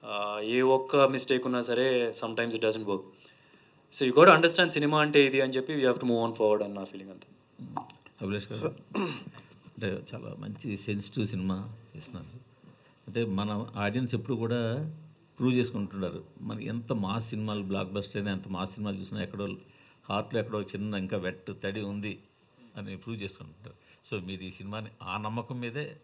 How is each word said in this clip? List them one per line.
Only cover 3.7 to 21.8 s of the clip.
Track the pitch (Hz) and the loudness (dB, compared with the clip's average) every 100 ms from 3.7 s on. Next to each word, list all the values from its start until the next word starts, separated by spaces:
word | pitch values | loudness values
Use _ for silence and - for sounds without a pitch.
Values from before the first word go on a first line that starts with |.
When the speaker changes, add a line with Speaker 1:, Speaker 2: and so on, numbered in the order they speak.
| _ _ | _ _
Speaker 1:
So | - 135 | -2 4
you | |
got | 127 175 | 10 12
to | |
understand | 160 165 165 175 | 12 8 6 2
సినిమా | 151 147 156 | 4 2 4
అంటే | 151 147 139 | 6 8 8
ఇది | 135 | 6
అని | 131 | 2
చెప్పి | 131 131 | 0 -2
we | 156 | 2
have | 131 120 | 2 2
to | |
move | 127 117 | 2 2
on | 113 | 2
forward | - 107 104 | 4 4 4
అని | 101 | 2
నా | 101 | -6
ఫీలింగ్ | 95 95 95 | -10 -12 -16
అంతే. | 92 - - _ _ - - - - - _ | -18 -20 -20 _ _ -12 -12 -12 -20 -20 _
Speaker 2:
అభిలాష్ | 95 104 107 | -6 -6 -6
గారు, | 104 156 - - - | -6 -6 -8 -8 -4
అంటే | 185 143 - - - - - - 110 95 - | -4 -6 -12 -18 -20 -20 -20 -8 -6 -6 -8
చాలా | - - - | -12 -12 -12
మంచి | 104 104 - 101 | -12 -10 -8 -8
సెన్సిటివ్ | - 101 101 - 107 | -4 -6 -4 -4 -2
సినిమా | 95 95 92 110 - - - | -2 -2 -4 -6 -14 -18 -20
చేస్తున్నారు. | - 87 80 - - _ - - _ _ - | -16 -16 -16 -18 -20 _ -20 -20 _ _ -8
అంటే | 98 | -2
మన | 113 95 104 104 - 104 | 0 0 -2 -2 -4 -2
ఆడియన్స్ | 104 117 127 | -2 0 -2
ఎప్పుడు | 123 110 120 | -2 -2 -2
కూడా | 117 120 117 120 156 - - - _ _ | 0 0 0 -2 -4 -8 -18 -20 _ _
ప్రూవ్ | 127 | 2
చేసుకుంటున్నారు, | 123 120 104 101 98 92 82 - - | 4 2 0 -6 -4 -4 -6 -14 -14
మన | 98 110 | -10 -8
ఎంత | 110 113 117 | -6 -6 -4
మాస్ | 120 95 107 113 | -2 0 -2 -4
సినిమాలు, | 107 107 104 | -6 -4 -4
బ్లాక్ | 95 98 98 | -2 -4 -2
బస్టర్ | 98 98 104 | -4 -4 -4
అయినా | 101 | -2
ఎంత | 95 95 | -4 -4
మాస్ | 92 95 | -6 -6
సినిమాలు | - 104 95 | -6 -6 -6
చూసినా | 95 104 | -6 -6
ఎక్కడో | 92 98 101 98 - _ _ _ - | -6 -6 -6 -6 -14 _ _ _ -4
హార్ట్లో | 98 107 117 | -4 -2 -2
ఎక్కడో | 107 107 | -2 -4
చిన్న | 98 98 104 | -4 -6 -4
ఇంకా | 104 95 104 | -4 -2 -2
వెట్ | 90 - - 98 | -4 -6 -10 -8
తడి | 98 101 | -6 -4